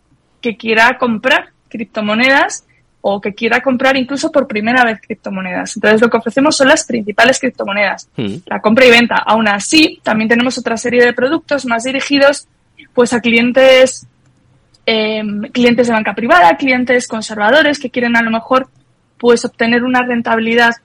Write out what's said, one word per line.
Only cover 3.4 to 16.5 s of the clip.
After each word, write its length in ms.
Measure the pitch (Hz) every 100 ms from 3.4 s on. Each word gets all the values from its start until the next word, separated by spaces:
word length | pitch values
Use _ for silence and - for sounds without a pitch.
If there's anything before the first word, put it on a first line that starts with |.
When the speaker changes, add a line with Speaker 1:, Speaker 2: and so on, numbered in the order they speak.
| 233 240
Speaker 1:
comprar 360 | 269 247 262 269
incluso 340 | 247 277 320
por 140 | 294 262
primera 380 | 214 220 254
vez 160 | 233 214
criptomonedas. 760 | - 214 214 190 185 185 185 208
Entonces, 240 | 208 220
lo 100 | 233
que 60 | 226
ofrecemos 380 | 233 269 294 -
son 120 | 269
las 160 | 311
principales 540 | - 233 208 208 240 262
criptomonedas, 680 | 254 - 208 202 196 - - -
Speaker 2:
Hmm. 200 | 104 143 -
Speaker 1:
la 140 | 185
compra 240 | 214 226 247
y 40 |
venta. 260 | 233 233 190
Aún 300 | - 220 214
así, 520 | 202 - 311 330 -
también 260 | - 220 220
tenemos 300 | 233 254 247
otra 180 | 233 226
serie 280 | 240 240
de 80 | 240
productos 520 | 240 254 330 - 285 254
más 180 | 233
dirigidos, 640 | 254 262 - 277 277 285 - _ _ _ _
pues, 200 | - 240
a 60 | 240
clientes, 840 | 233 233 247 254 262 262 262 - - _ _ _ _ _ _ _
em, 580 | - 220 214 214 214 208 214
clientes 340 | 247 240 233 240
de 60 |
banca 220 | 220 214
privada, 420 | 202 233 349 180